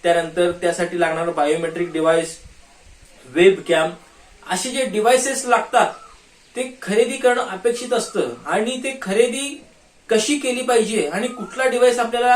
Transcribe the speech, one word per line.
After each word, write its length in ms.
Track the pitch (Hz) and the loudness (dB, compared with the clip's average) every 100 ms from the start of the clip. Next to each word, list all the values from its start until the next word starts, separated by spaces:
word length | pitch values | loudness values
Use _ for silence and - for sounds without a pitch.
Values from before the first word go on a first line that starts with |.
त्यानंतर 460 | 175 170 160 160 175 | 0 0 0 0 0
त्यासाठी 500 | 175 175 170 170 175 | 0 -2 -2 -2 0
लागणारं 320 | 165 160 170 165 | 0 0 -2 0
बायोमेट्रिक 560 | 147 160 165 165 175 | 0 0 -2 -4 -4
डिव्हाइस, 440 | 160 160 165 165 - - - - _ - - - - - | 0 2 2 0 -8 -20 -20 -20 _ -20 -20 -20 -20 -4
वेबकॅम, 600 | 147 185 190 - 165 160 - - - - - - | 4 6 6 2 0 0 -4 -18 -20 -20 -16 -6
असे 240 | 196 254 | -4 -4
जे 140 | 269 | -4
डिव्हाइसेस 600 | 240 208 220 254 269 262 247 | -2 0 4 4 2 -4 2
लागतात 460 | 233 220 247 - - - - _ _ _ - | 2 2 2 0 -2 -18 -20 _ _ _ -10
ते 60 | 254 - | -10 -10
खरेदी 340 | - 214 254 262 | -2 0 2 2
करणं 260 | 247 240 | 0 2
अपेक्षित 500 | - 185 240 233 247 | -2 -4 -2 -2 -2
असतं 360 | 233 220 202 127 117 - | -4 -2 -4 -6 -6 -4
आणि 300 | 180 226 262 | -2 -2 -4
ते 140 | 269 262 | -6 -8
खरेदी 600 | 190 202 247 240 277 294 - _ _ _ - | -2 2 2 0 -8 -10 -18 _ _ _ -2
कशी 280 | 220 220 294 | 0 0 -2
केली 240 | 262 247 | -2 -4
पाहिजे 440 | 254 240 202 220 147 | 2 2 2 -2 -2
आणि 200 | 180 240 | -4 -6
कुठला 380 | - 190 254 262 | -8 -10 -2 0
डिव्हाइस 300 | 247 247 240 | 4 4 4
आपल्याला 340 | 226 240 247 | 0 0 2